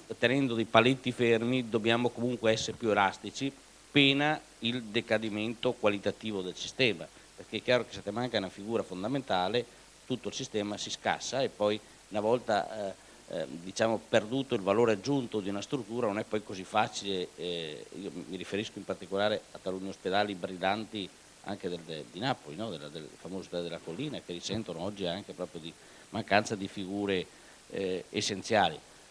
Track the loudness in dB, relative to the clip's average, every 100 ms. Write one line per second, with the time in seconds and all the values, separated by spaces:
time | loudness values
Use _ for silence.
0 | -4 0 4 4 2 2 6 8 8 6
1 | 0 2 4 6 4 2 2 0 4 4
2 | 2 0 -2 2 2 2 0 -2 2 4
3 | 4 2 -10 -4 -6 -6 -20 -20 0 6
4 | 6 6 2 0 -4 -4 -2 -2 -2 -2
5 | 2 0 0 -2 -4 0 -2 2 2 2
6 | 0 -2 -4 -4 -4 -6 -10 2 2 2
7 | -6 -14 -20 -20 -8 -6 2 2 2 -8
8 | -6 -4 0 0 -2 -8 -4 -2 -2 -4
9 | -2 -2 0 0 2 0 -2 -10 -20 -18
10 | -6 -4 -4 -8 -4 -2 -2 -4 -6 -4
11 | -2 -2 -2 -2 -2 2 2 2 -4 -20
12 | -6 0 2 2 4 2 2 -4 -6 -8
13 | -16 -20 -8 -6 -4 -6 -8 0 2 2
14 | 2 2 2 -2 0 0 4 6 6 4
15 | 2 0 0 -2 -2 -4 -4 -6 -4 -2
16 | 0 0 -2 -4 -4 -10 -2 2 2 -2
17 | -4 -2 -4 -6 -4 -4 -4 -8 -12 -8
18 | -8 -8 -8 -8 -4 -4 -4 -8 -8 -8
19 | -2 2 2 0 -4 -10 -6 -4 -6 -6
20 | 0 2 2 -2 -6 -2 0 0 -4 -6
21 | -8 -10 -20 -16 -10 -6 -4 -6 -8 -10
22 | -10 -4 -2 -2 -6 -8 -6 -8 -10 -10
23 | -12 -14 -10 -10 -6 -6 -4 -8 -8 -6
24 | -6 -8 -8 -10 -4 -6 -4 -6 -6 -4
25 | -2 -4 -6 -8 -8 -8 -12 -14 -20 -20
26 | -8 -6 4 4 4 -2 -4 -6 -4 -2
27 | 2 0 -2 -10 -20 -20 -10 -4 -2 -4
28 | -4 -2 -2 -4 2 4 4 2 -12 -20
29 | -20